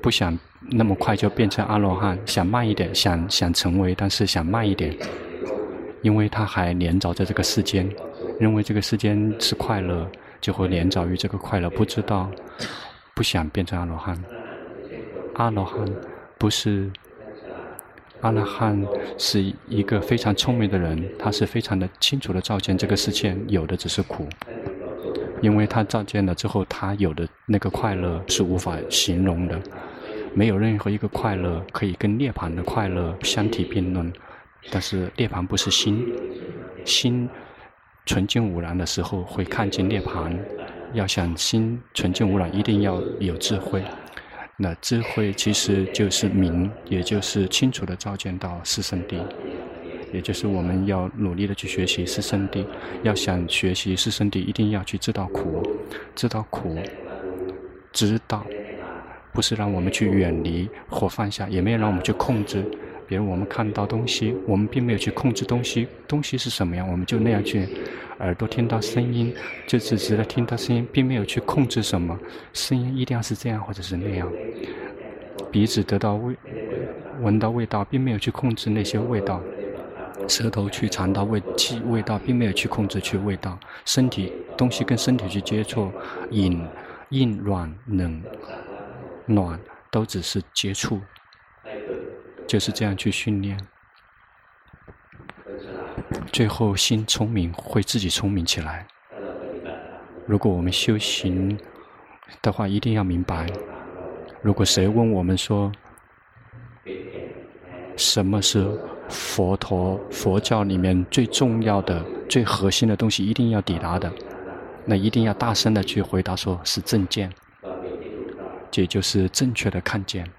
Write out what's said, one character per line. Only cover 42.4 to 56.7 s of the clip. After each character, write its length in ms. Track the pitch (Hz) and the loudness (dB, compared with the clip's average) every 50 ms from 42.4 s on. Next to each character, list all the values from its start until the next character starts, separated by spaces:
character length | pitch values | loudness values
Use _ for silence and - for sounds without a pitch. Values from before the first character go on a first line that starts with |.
| 90 82 87 | 2 2 0
一 80 | 101 104 | 0 2
定 180 | - 110 101 | 4 4 4
要 180 | 101 98 92 90 - - - - | 4 4 2 0 -2 -2 -2 -2
有 180 | 98 92 85 80 | -2 -2 -2 -2
智 180 | - - 110 98 | -2 -2 -2 -2
慧。 260 | 87 - - 95 95 - - - - - - - - - - - - - _ - | -2 -2 -2 -2 -2 -4 -10 -12 -14 -16 -16 -16 -16 -16 -16 -16 -16 -16 _ -2
那 160 | 98 90 82 - | -2 -2 -2 -4
智 180 | - - 123 117 | -2 0 0 0
慧 300 | 113 - - - 107 101 98 | 0 0 0 2 2 2 0
其 200 | - - 107 104 | 0 2 2 2
实 320 | - - - 101 98 95 92 - | 2 4 4 4 4 4 0 2
就 160 | - 107 98 | 2 2 2
是 180 | - - - 101 | 2 2 2 4
明， 400 | 98 98 95 87 82 87 90 101 107 - - - | 4 4 4 4 4 2 0 0 -2 -8 -6 -2
也 140 | 101 92 | -2 0
就 200 | 87 - 110 104 | 0 0 0 0
是 260 | 98 - - 104 98 92 | 0 0 2 2 2 2
清 240 | - - 139 131 | 2 4 4 2
楚 140 | 127 - 104 | 2 0 -4
地 100 | 90 90 | -4 -6
照 220 | 92 - 107 98 95 | -6 -6 -8 -6 -6
见 180 | - 98 90 92 | -6 -6 -6 -4
到 220 | - 92 87 87 85 | -6 -6 -8 -6 -4
四 180 | - - - | -4 -2 -2
圣 180 | 98 - - 92 90 | -2 -2 -2 -4 -4
谛， 180 | - 92 87 85 - - - - - - - - - - - - - - - - - | -4 -4 -4 -4 -6 -8 -8 -10 -8 -8 -10 -10 -12 -12 -12 -12 -12 -12 -12 -10 -6
也 80 | - 92 | -6 -4
就 140 | 87 - 101 | -2 -2 -4
是 140 | - - 107 | -2 0 0
我 160 | 98 92 87 | 0 2 2
们 240 | 87 90 92 95 101 | 2 2 2 2 2
要 200 | 98 92 90 92 - | 2 2 0 -2 -2
努 200 | 113 104 95 87 | 0 0 0 2
力 100 | 90 101 | 0 0
地 80 | 98 98 | 0 0
去 140 | - - 95 | -4 -4 -4
学 180 | - 95 92 | -2 0 0
习 200 | 87 - - 90 87 | 0 2 0 0 -2
四 160 | - - 98 | -2 -2 -2
圣 260 | - - 98 98 95 | 0 0 0 0 0
谛。 160 | - 98 95 - - - - - - - - | -2 -2 -4 -4 -6 -10 -10 -10 -10 -2 0
要 100 | 110 104 | 2 2
想 340 | 95 - - 92 90 87 82 | 2 2 0 2 0 0 0
学 240 | - - - 92 | 0 2 2 2
习 240 | 92 - - 101 92 | 2 2 0 0 0
四 140 | 92 - 113 | 2 2 0
圣 220 | 104 - 107 101 | 2 2 0 2
谛， 80 | - 95 | 2 0
一 120 | 90 95 | 0 0
定 200 | 98 - 110 104 | 0 2 2 2
要 120 | 107 98 92 | 2 0 -2
去 140 | - - 98 | -2 -4 -2
知 160 | - - 110 | -2 -2 -2
道 140 | 104 95 92 | -2 -2 -2
苦， 340 | - - - 85 78 - 110 107 - - - - - - - - - | -2 -2 -2 0 -2 -2 -2 -2 -2 -4 -6 -10 -12 -12 -12 -12 -6
知 120 | - - 120 | -2 -2 0
道 160 | - 110 107 - | 0 -2 -4 -4
苦， 260 | - - - 90 | -6 -4 -4 -4